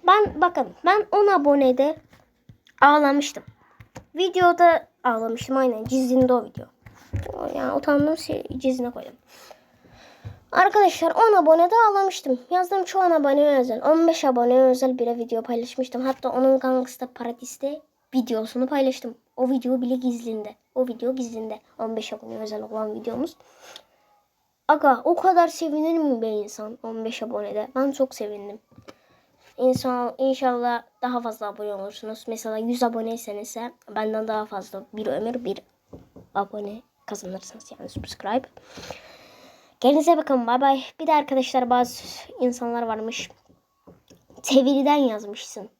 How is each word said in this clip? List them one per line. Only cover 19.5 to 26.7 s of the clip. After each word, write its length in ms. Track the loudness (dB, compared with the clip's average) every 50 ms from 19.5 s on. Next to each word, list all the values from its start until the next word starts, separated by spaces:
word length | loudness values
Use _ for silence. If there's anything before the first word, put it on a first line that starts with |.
| 0 -2 0 0 -2 0
bile 140 | 0 -2 -2
gizlinde. 600 | -2 -2 -2 -4 -4 -8 -8 -8 -8 -10 -12 -16 _ _ _ _
O 120 | -2 -2
video 280 | -2 -4 -6 -4 -4 -4
gizlinde. 440 | -4 -6 -8 -8 -10 -10 -10 -12 -14 _ _ _ -8
On 160 | -8 -6 -6
beş 180 | -6 -8 -8 -12
abone 240 | -12 -12 -12 -12
özel 260 | -10 -10 -10 -10 -10 -10
olan 300 | -8 -8 -6 -6 -6 -8
videomuz. 440 | -8 -8 -8 -6 -6 -8 -8 -8 _ _ _ _ _ -20 -20 -20 -20 _ _ _ _ _ _ _ _ _ _ _ _ _ _ _ _ _
Aga 340 | 0 0 4 4 2 2 4 2
o 120 | 0 0
kadar 320 | 2 2 2 4 4 2
sevinir 500 | 2 0 -6 -6 -4 -2 -2 -2 0 0
mi 240 | 0 0 0 0 0
be 80 | -2 -4
insan 480 | -4 -4 -6 -8 -12 -14 -14 -14